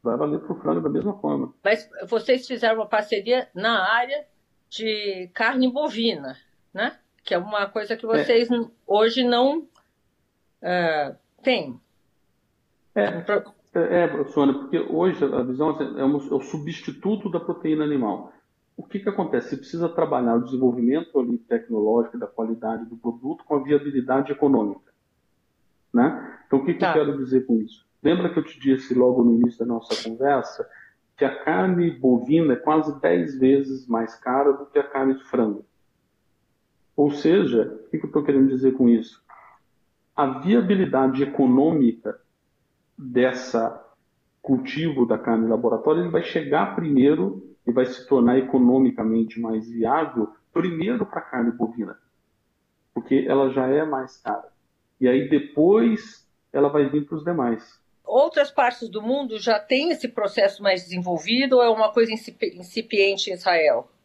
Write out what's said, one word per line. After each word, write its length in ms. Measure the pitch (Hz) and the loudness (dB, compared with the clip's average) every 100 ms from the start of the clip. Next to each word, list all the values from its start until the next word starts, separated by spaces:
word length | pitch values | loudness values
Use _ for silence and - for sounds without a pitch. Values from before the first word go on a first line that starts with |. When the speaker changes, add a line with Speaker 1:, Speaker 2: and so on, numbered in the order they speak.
Speaker 1:
Vai 140 | 120 123 | -2 -2
valer 220 | 151 151 | -2 -4
pro 160 | - | -8
frango 260 | - - 165 | -8 -4 -2
da 80 | 151 | -2
mesma 300 | 147 202 196 | -2 -4 -4
forma. 340 | 147 143 127 _ | -4 -4 -6 _
Speaker 2:
Mas 260 | 196 220 - - 185 | -2 -2 -4 -16 -6
vocês 380 | 226 226 262 - | -4 0 -2 -2
fizeram 300 | 247 233 226 | -2 0 0
uma 100 | 214 | 0
parceria 640 | 214 214 208 202 254 254 | -2 -2 -4 0 -2 -2
na 400 | 175 220 220 190 | -4 -2 0 0
área 320 | 226 254 294 294 _ _ _ _ | 0 -2 -6 -8 _ _ _ _
de 580 | - 220 214 202 185 180 | -8 -6 -4 -6 -8 -10
carne 340 | - 226 262 254 | -2 -2 2 0
bovina, 680 | 254 302 220 233 170 139 - _ _ _ | 0 -4 -2 -2 -2 -10 -16 _ _ _
né? 240 | 190 247 - _ _ | -6 -6 -6 _ _
Que 100 | - | -4
é 40 | 175 | -4
uma 280 | 196 208 202 | -2 -4 -4
coisa 280 | 214 208 226 | -6 -6 -8
que 100 | 226 | -2
Speaker 1:
É. 20 | |
Speaker 2:
vocês 400 | 226 285 233 233 | -2 2 2 2
n-, 220 | 240 233 _ - | -2 -2 _ -2
hoje 380 | 202 226 233 | 2 2 2
não, 420 | 240 240 262 320 311 _ _ _ _ _ _ _ _ _ | 2 2 2 0 -8 _ _ _ _ _ _ _ _ _
é, 540 | 180 180 170 156 139 143 _ _ | -4 0 0 -2 -4 -8 _ _
têm. 380 | - 226 143 123 _ _ _ _ _ _ _ _ _ _ _ | -2 -2 -4 -14 _ _ _ _ _ _ _ _ _ _ _
Speaker 1:
É. 160 | 214 202 170 | -2 -2 -2
Speaker 2:
Não 60 | |
pro- 340 | 170 208 - _ _ | -4 -4 -4 _ _
Speaker 1:
É, 300 | 175 165 175 | -2 0 2
é, 200 | 165 147 139 | 0 -2 -4
Sônia, 260 | - 139 | 2 2
porque 240 | 135 - 165 | 0 -4 -4
hoje 440 | - 160 185 160 | -2 0 0 0
a 180 | 139 135 | -2 -2
visão 280 | 127 127 156 156 | -4 -2 -2 -2
é, 220 | 139 - | -6 -2
é 40 | |
um, 120 | 135 147 | 0 0
é 180 | 139 | -2
o 60 | 139 | -4
substituto 880 | - 160 151 165 - - 190 214 196 | -4 -8 -8 -10 -12 -6 -4 -2 -4
da 100 | 165 | -4
proteína 440 | 170 170 160 156 | -4 -6 -2 0
animal. 480 | 151 143 110 87 82 _ _ _ _ - | 0 0 -2 -4 -10 _ _ _ _ -20
O 60 | |
que 160 | - 196 | -10 -6
que 80 | 196 | -4
acontece? 420 | 196 165 123 - | -4 -2 -2 -4
Você 60 | 139 | -10
precisa 300 | - 165 170 | -10 -6 -4
trabalhar 480 | 165 156 131 120 117 | -2 -2 0 2 0
o 80 | |
desenvolvimento 720 | 123 127 127 120 120 151 170 143 | 0 0 0 2 0 0 0 -2
ali 180 | 120 117 | 0 -4
tecnológico 800 | _ 117 - 110 107 117 113 120 | _ -4 -2 -2 2 2 0 -6
da 80 | 107 | -10
qualidade 580 | - 113 113 113 117 117 | -6 -6 -4 -6 -6 -10
do 100 | 117 | -8
produto 480 | 120 117 127 165 | -8 -6 -10 -10
com 120 | - 147 | -4 -4
a 60 | |
viabilidade 680 | 135 147 143 139 127 131 139 | 2 0 0 -4 0 -2 -2
econômica, 600 | 143 147 127 104 - _ _ _ _ _ _ _ _ _ _ _ | 0 2 2 0 -6 _ _ _ _ _ _ _ _ _ _ _
né? 460 | 120 139 - - - _ | 2 2 0 -14 -20 _
Então, 140 | 135 | 0
o 40 | |
que 80 | 160 | 0
que 60 | 170 | 0
Speaker 2:
Tá. 80 | 190 156 | 2 2
Speaker 1:
eu 80 | |
quero 140 | 143 139 | 0 -2
dizer 260 | 127 131 131 | 0 0 2
com 140 | 113 | 0
isso? 240 | 107 - _ _ | -2 -12 _ _
Lembra 300 | 143 180 175 | 0 2 0
que 60 | - | -2
eu 60 | |
te 140 | 143 - | -6 -4
disse 340 | 135 131 - | 0 0 0
logo 280 | 123 127 127 | 2 4 6
no 100 | 120 | 4
início 240 | 117 120 - | 4 2 0
da 80 | 117 | -6
nossa 420 | 117 - 110 113 | -6 -4 -6 -6
conversa 580 | 113 139 139 - - - - - _ _ - | -2 0 0 -2 -12 -14 -14 -20 _ _ -2
que 80 | |
a 200 | 135 - | -2 -2
carne 460 | - 180 190 175 170 | -2 0 2 2 0
bovina 600 | 165 131 120 120 160 160 | 2 2 2 4 2 4
é 20 | 123 | 0
quase 420 | - 156 156 143 | 2 0 0 -2
dez 380 | 156 175 160 131 | 2 2 0 2
vezes 480 | 131 139 135 131 123 | 4 4 2 -8 -4
mais 260 | 113 113 | -4 -4
cara 380 | - 131 131 143 | -8 -4 2 2
do 140 | 139 143 | 0 -2
que 120 | 147 | -2
a 60 | 139 | -2
carne 260 | 135 135 131 | -2 -2 -2
de 80 | |
frango? 420 | - 127 110 101 - _ _ _ _ _ _ _ _ _ _ _ _ - | -4 -2 0 -2 -12 _ _ _ _ _ _ _ _ _ _ _ _ 0
Ou 140 | 147 | 0
seja, 680 | 143 160 190 151 117 104 - - | 2 2 2 2 0 -2 -6 -8
o 40 | |
que 80 | 156 | -8
que 80 | 151 | -2
eu 60 | |
tô 100 | 156 | -2
querendo 260 | 143 139 135 | 2 4 4
dizer 240 | 127 131 | 4 0
com 160 | 131 123 | 4 4
isso? 340 | 113 113 _ _ - - _ _ _ _ _ _ | 4 0 _ _ -20 -20 _ _ _ _ _ _
A 240 | - 139 131 | -2 -2 0
viabilidade 840 | 156 233 185 196 165 131 131 131 | 2 2 4 2 2 2 2 2
econômica 960 | 139 - 127 127 156 160 120 - 107 - _ _ _ _ _ _ _ - | -2 2 4 6 4 4 2 2 -10 -10 _ _ _ _ _ _ _ -18
dessa 840 | 135 123 127 127 - 117 113 - - _ _ _ _ _ | -4 2 2 0 -4 -2 -2 -6 -20 _ _ _ _ _
cultivo 640 | - 127 - 151 165 135 117 | -2 0 0 -4 -2 0 0
da 120 | 107 | 0
carne 280 | - 113 113 | 0 0 2
em 40 | |
laboratório, 520 | 113 117 113 151 160 | 0 0 0 2 0
ele 80 | 175 | 0
vai 120 | 160 | -2
chegar 520 | 170 175 143 147 196 | -2 -4 0 0 0
primeiro 720 | - 165 139 139 156 190 - - - - | -4 0 4 4 4 -2 -6 -16 -10 -4
e 60 | |
vai 120 | 120 127 | 0 -2
se 200 | - - | -4 0
tornar 320 | 135 120 131 | 4 4 2
economicamente 1040 | 131 135 123 131 131 117 110 113 113 113 | 2 4 4 6 4 2 -2 0 -2 -4
mais 280 | 117 110 113 | -4 -6 -6
viável, 600 | 117 110 147 151 117 104 - _ | -4 0 0 -2 -4 -6 -8 _
primeiro 520 | 170 180 165 190 247 | -4 -4 -4 -4 -4
pra 160 | 196 - | -4 -8
carne 300 | - 127 120 | -8 -4 -4
bovina, 480 | 113 110 117 95 - _ _ _ _ _ _ _ _ _ | -2 -6 -6 -10 -12 _ _ _ _ _ _ _ _ _
porque 320 | - - 135 - | -12 0 0 2
ela 220 | 139 135 | 2 2
já 160 | 135 131 | 0 0
é 180 | 143 | 0
mais 320 | 156 135 127 _ | 0 -6 -8 _
cara. 300 | 113 104 - _ _ _ _ _ | -8 -8 -10 _ _ _ _ _
E 80 | 123 | 2
aí 200 | 135 143 | 2 2
depois 1000 | 151 - - 165 214 240 214 - - _ _ _ | 0 0 2 4 6 4 0 -6 -20 _ _ _
ela 160 | 139 143 | 0 2
vai 200 | 147 135 | 2 0
vir 160 | 147 | -2
pros 200 | 143 160 | -4 -6
demais. 560 | 156 170 120 110 - _ _ _ | -4 -2 -2 -4 -8 _ _ _
Speaker 2:
Outras 460 | - 233 320 302 277 | -2 2 2 2 0
partes 380 | - 247 240 214 | 2 0 -2 -10
do 140 | 202 | -8
mundo 360 | 220 277 262 214 | -4 -4 -4 -6
já 200 | 233 214 | -2 -2
têm 320 | - 262 330 | 0 0 0
esse 180 | 320 - | -4 -6
processo 540 | - 202 - 202 202 | -4 -4 2 0 2
mais 220 | 202 185 | -2 -2
desenvolvido 720 | 180 180 180 170 196 240 269 254 | -4 -8 -4 -4 -2 0 2 4
ou 60 | |
é 60 | 240 | 4
uma 240 | 220 214 | 4 2
coisa 200 | - 226 | 2 0
incipi-, 440 | 220 - - 202 180 | -2 -12 -8 -8 -8
incipiente 760 | 180 - 220 208 196 196 - | -10 -10 -4 2 2 0 -6
em 40 | |
Israel? 560 | 175 190 170 151 123 - _ | -4 0 4 4 2 -2 _